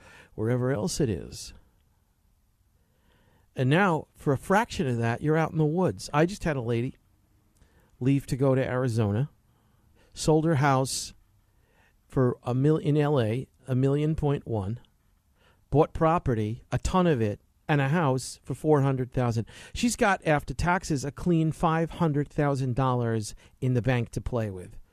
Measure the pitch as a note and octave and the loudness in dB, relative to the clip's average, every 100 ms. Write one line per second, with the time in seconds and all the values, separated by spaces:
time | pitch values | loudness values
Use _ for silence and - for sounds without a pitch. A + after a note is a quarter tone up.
0 | - - - - A2 B2 B2 C#3 F3+ - | -14 -20 -18 -6 -2 0 0 -2 -2 -2
1 | C3 E2+ A1+ - - - _ _ _ _ | -2 -2 -8 -16 -18 -20 _ _ _ _
2 | _ _ _ _ _ _ _ _ _ _ | _ _ _ _ _ _ _ _ _ _
3 | _ _ _ _ _ - B2+ D#3+ G3 D#3+ | _ _ _ _ _ -2 2 4 2 0
4 | - - D3+ C3 - F#3 D#3+ - C3 A#2 | -4 -6 -2 -2 2 0 2 -4 -2 0
5 | A#2 A#2 D3+ D#3+ D#3 D#3 D3+ E3+ F3 F#2+ | -2 0 0 0 0 0 0 0 -2 -2
6 | - D3 F3 G#3 F3 C#3 A#2 A#2 C3 - | -4 0 0 0 -4 -2 -2 -2 -4 -8
7 | _ _ _ _ _ _ _ _ _ _ | _ _ _ _ _ _ _ _ _ _
8 | B2+ C#3 - B2 C#3 C3 B2 B2+ B2+ A2+ | 0 0 -2 0 2 2 0 -2 0 2
9 | G#2 G#2 D3 _ _ _ _ _ _ _ | 2 2 -2 _ _ _ _ _ _ _
10 | _ - E3 D#3 D#3+ D3 C#3+ C3 C3+ - | _ -4 2 2 2 2 4 2 0 -6
11 | - - _ _ _ _ _ _ _ _ | -10 -16 _ _ _ _ _ _ _ _
12 | _ C#3+ B2 - B2 B2 C#3+ D#3 D3+ D3+ | _ 0 0 0 -4 0 2 2 2 0
13 | D3 D3 A2 B2 - _ - B2+ C3+ D3 | 2 2 0 -2 -8 _ -4 0 0 0
14 | D3+ D#3+ D3 C#3+ - A2 F#2+ B2 - _ | -2 -2 -2 -2 -4 -4 -4 -8 -14 _
15 | _ _ _ _ _ _ _ C#3 - - | _ _ _ _ _ _ _ 2 2 2
16 | D#3+ E3+ C#3+ A2 G#2+ A#2+ - B2+ - F#3 | 2 2 0 -2 -2 -6 -6 -4 0 2
17 | F3 C3 G#2+ G#2 _ _ - D3 C3+ F3 | 2 2 0 -2 _ _ -2 0 2 2
18 | D3 C3 - - - C3+ D#3 D3 C3+ C3 | 2 0 -4 -14 -10 -4 2 4 4 0
19 | B2 C3 A#2+ A2+ G#2+ - - - B3 - | -2 -2 0 -2 -4 -12 -14 -4 -4 0
20 | G#3+ F#3 D#3+ D3 - C3 E3+ F#3 - C#3+ | 0 2 2 0 -2 -2 0 0 -2 -4
21 | C3+ - F3+ E3 D#3+ - E3+ D#3+ E3 - | -4 -4 0 2 0 0 0 2 -2 0
22 | E3 C#3+ C#3+ - C#3+ C#3 C3 A#2+ C3 B2 | 0 0 -2 0 0 0 -2 0 0 0
23 | A#2 A2+ G#2 - - _ C3 B2 G#2+ B2+ | 0 -2 -4 -12 -20 _ 0 0 2 0
24 | A#2 B2 - A#2+ A2 F#2 F#2+ - - | -2 -8 -4 -4 -4 -8 -14 -18 -20